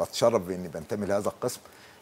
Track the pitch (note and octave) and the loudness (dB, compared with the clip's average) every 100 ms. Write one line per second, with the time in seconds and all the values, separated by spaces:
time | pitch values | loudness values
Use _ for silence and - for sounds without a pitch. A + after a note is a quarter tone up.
0 | - - A#2+ A2+ F2+ F#2 F2+ E2 E2 G#2 | -4 2 4 4 0 -6 -6 -8 -6 -4
1 | G2 G2 G2+ - B2+ - - - - - | 0 0 0 -2 -4 -6 -14 -20 -20 -10